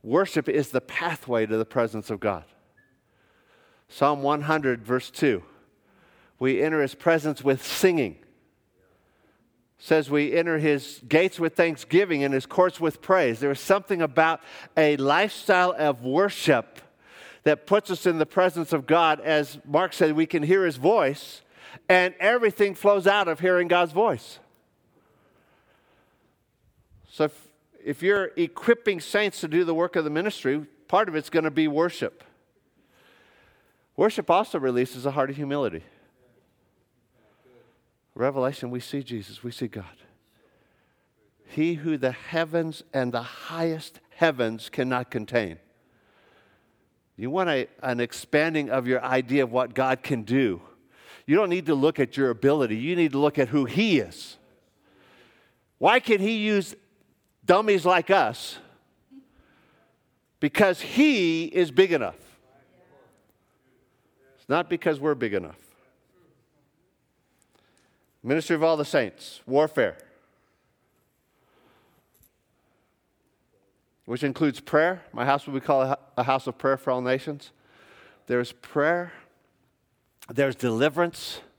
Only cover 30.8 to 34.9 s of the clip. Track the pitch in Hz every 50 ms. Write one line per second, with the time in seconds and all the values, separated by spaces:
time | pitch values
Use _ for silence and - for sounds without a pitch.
30.8 | _ _ - 190 220 190 160 156 143 - - 165 156 156 139 156 160 156 143 147
31.8 | 165 175 - - - 107 _ _ - - _ _ _ _ _ _ _ _ _ _
32.8 | _ _ _ _ _ _ _ _ _ _ _ _ _ _ _ _ _ _ _ _
33.8 | _ _ _ - 160 220 - - 170 - 170 185 220 - - 175 135 131 123 123
34.8 | 127 131